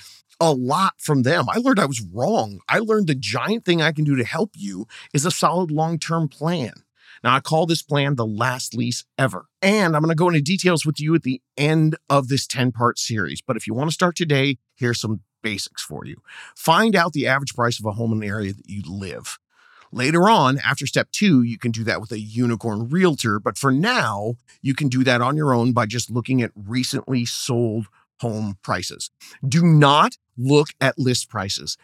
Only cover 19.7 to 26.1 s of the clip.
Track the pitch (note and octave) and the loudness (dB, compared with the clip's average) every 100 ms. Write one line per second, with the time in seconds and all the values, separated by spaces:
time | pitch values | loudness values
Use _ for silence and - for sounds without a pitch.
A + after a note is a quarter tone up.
19.7 | _ - A2+ C3 E3+ G3 G#3+ C3 C#3 A2+ | _ -12 -2 2 4 6 6 4 2 0
20.7 | C#3 C3+ C#3 - - G#3 C3 A#2+ A2 A#2+ | -2 -2 -2 -2 0 4 4 4 -2 -4
21.7 | A2+ A2 F2 A2+ G#2+ G#2+ A2+ A#2+ A2+ A#2 | -4 -2 -4 -4 -8 -6 -2 0 0 -2
22.7 | G#2 A#2 F3 F3+ C3+ A2+ G#2 A2 - C3+ | -4 -2 2 2 2 0 0 -2 -2 0
23.7 | C3 A3 B3 A#2 G2+ A2 A#2+ _ _ C#3 | 2 2 0 -2 -2 -6 -8 _ _ -4
24.7 | C3 C#3+ B2+ C3 A#2+ B2 D3+ D3 A#2+ B2 | -2 0 2 2 4 2 0 2 4 4
25.7 | A#2+ A2 A#2+ - | 2 0 -2 -4